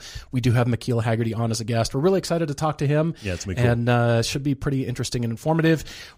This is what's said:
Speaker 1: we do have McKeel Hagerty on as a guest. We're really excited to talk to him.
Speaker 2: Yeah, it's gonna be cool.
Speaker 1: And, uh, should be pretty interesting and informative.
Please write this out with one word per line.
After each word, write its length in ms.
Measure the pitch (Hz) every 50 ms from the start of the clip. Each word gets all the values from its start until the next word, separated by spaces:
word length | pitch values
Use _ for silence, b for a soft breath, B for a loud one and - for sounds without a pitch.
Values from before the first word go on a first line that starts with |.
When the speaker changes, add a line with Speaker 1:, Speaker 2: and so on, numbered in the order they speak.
| B B B B B B
Speaker 1:
we 100 | - 127
do 100 | 117 123 110
have 120 | 123 123 127
McKeel 360 | 117 - - - 123 117 110
Hagerty 340 | 120 113 110 117 113 110 107
on 140 | 117 113
as 80 | 113 110
a 20 | 113
guest. 280 | 101 117 113 113 - -
We're 80 | 135
really 160 | 143 185 196 185
excited 300 | - - 170 170 165 147
to 60 | 143
talk 240 | - 160 156 143 -
to 80 | 151 139
him. 260 | 147 151 160 165 156 -
Speaker 2:
Yeah, 120 | - 101 90
it's 120 | 85 -
gonna 100 | 98 92
be 60 | -
cool. 100 | 120 117
Speaker 1:
And, 180 | 120 117 120 120
uh, 340 | 120 120 120 120 117 117 117
should 200 | - - 147 135
be 120 | 147 139
pretty 320 | - - 147 135 135 131 -
interesting 360 | 120 - 123 - - 127 120
and 80 | 113
informative. 520 | 117 110 - 151 160 160 156 165 165 147 - B B B B B B